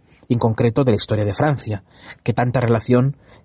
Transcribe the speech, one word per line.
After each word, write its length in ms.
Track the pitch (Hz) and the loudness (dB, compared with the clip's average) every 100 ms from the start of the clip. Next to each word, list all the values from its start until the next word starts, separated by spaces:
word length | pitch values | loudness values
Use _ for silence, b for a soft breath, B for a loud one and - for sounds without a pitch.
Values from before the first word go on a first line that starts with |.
| b b - | b b -4
y 40 | |
en 60 | 120 | 0
concreto 460 | 120 110 120 139 | 0 2 0 2
de 80 | 131 | 2
la 40 | 104 | 0
historia 280 | - 107 104 | 0 -2 -2
de 80 | |
Francia, 500 | 98 151 127 113 101 B B B B | 0 0 -2 -4 -8 B B B B
que 100 | - | -4
tanta 280 | 117 123 123 | -2 0 0
relación, 580 | 117 113 - 123 135 - b b | 0 0 2 2 2 -2 b b